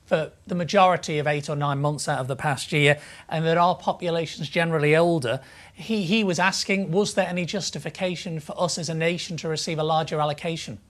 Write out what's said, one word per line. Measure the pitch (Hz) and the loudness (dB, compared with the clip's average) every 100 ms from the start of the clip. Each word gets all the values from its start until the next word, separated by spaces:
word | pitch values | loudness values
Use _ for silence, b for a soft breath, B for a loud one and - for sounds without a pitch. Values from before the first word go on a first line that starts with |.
| _ | _
for | 165 147 - - | -2 -2 -10 -6
the | |
majority | 180 165 202 185 170 - 151 | -4 2 4 6 4 0 -2
of | 147 | 0
eight | 147 143 | -2 -2
or | 147 | -2
nine | 143 139 | -2 0
months | 147 147 - | 0 -2 -2
out | 135 | -2
of | 127 | -2
the | 131 | -2
past | 151 131 - | -2 -2 -2
year, | 151 143 147 B B B | 4 6 4 B B B
and | 160 | -2
that | 160 165 | 2 4
our | 175 | 4
population's | 175 - 185 175 170 160 - 147 | 2 -2 -2 -2 -2 -4 -8 -4
generally | 170 165 160 147 156 | 0 2 2 4 6
older, | 175 165 123 127 B B B | 6 4 0 -4 B B B
he, | - 165 220 | -16 -4 -2
he | 170 220 | 2 2
was | 196 160 | 2 2
asking, | 185 - - 196 175 | 2 2 0 -2 0
was | 180 202 | 0 2
there | - 175 | 0 0
any | 180 | -2
justification | 170 208 - 160 156 - 185 170 180 160 | -4 -4 -6 -8 -10 -4 -4 -4 -6 -8
for | - - | -8 -4
us | 175 - | -2 -2
as | 143 | -4
a | |
nation | 160 165 175 - 160 | 0 0 0 -6 -6
to | 165 | -4
receive | 156 - 156 | -4 -4 -2
a | |
larger | 156 160 156 156 | 0 0 0 -2
allocation? | 151 147 170 165 - 104 | -2 -2 -6 -6 -10 -14